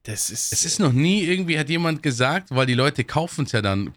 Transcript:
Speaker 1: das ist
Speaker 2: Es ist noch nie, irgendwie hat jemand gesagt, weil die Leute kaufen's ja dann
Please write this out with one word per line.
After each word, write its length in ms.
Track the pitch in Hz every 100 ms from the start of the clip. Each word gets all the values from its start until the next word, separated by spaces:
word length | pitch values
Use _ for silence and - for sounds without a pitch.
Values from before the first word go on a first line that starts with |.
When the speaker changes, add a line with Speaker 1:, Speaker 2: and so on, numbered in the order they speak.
Speaker 1:
das 260 | - 104 -
ist 240 | 107 -
Speaker 2:
Es 100 | -
ist 160 | 165 -
noch 140 | 165
nie, 300 | 123 160 208 165
irgendwie 340 | 185 170 156
hat 80 | 143
jemand 340 | 165 170 156
gesagt, 460 | 151 120 127 180 185
weil 160 | 127 131
die 100 | 123
Leute 280 | 139 139
kaufen's 480 | 123 151 170 - 139
ja 100 | 113
dann 320 | 101 98 98